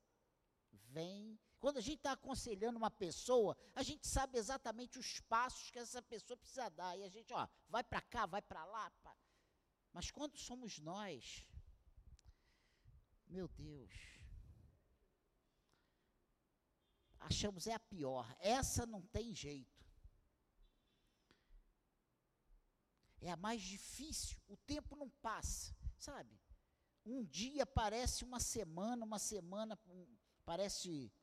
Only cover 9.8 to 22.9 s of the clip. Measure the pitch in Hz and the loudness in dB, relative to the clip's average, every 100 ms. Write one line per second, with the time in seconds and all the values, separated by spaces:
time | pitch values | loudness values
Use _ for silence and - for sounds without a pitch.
9.8 | _ 170 - - 294 - - 247 233 - | _ -6 -6 -2 -4 -4 -8 -6 -6 -6
10.8 | 156 190 208 135 - - - - - - | -6 -4 -4 -6 -8 -12 -12 -14 -14 -18
11.8 | - - - - - - _ _ _ _ | -20 -20 -18 -18 -20 -20 _ _ _ _
12.8 | - - - _ - 180 175 - 151 147 | -20 -20 -20 _ -10 -6 -6 -6 -10 -10
13.8 | 104 - - - - - - - - - | -12 -14 -14 -14 -14 -12 -14 -18 -20 -20
14.8 | _ _ _ _ _ _ _ _ _ _ | _ _ _ _ _ _ _ _ _ _
15.8 | _ _ _ _ _ _ _ _ _ _ | _ _ _ _ _ _ _ _ _ _
16.8 | _ _ _ - 156 - 208 185 220 226 | _ _ _ -12 2 4 4 0 -2 -4
17.8 | - 190 135 131 117 - 190 254 262 - | -4 -2 0 0 -2 0 6 6 6 2
18.8 | 240 214 175 208 233 180 143 143 123 - | 0 -4 -4 -2 -2 -4 -4 -6 -10 -18
19.8 | - - - - _ _ _ _ - _ | -20 -20 -20 -20 _ _ _ _ -20 _
20.8 | _ _ _ _ _ - _ - - _ | _ _ _ _ _ -20 _ -20 -20 _
21.8 | _ _ _ _ _ _ _ - _ _ | _ _ _ _ _ _ _ -20 _ _
22.8 | _ | _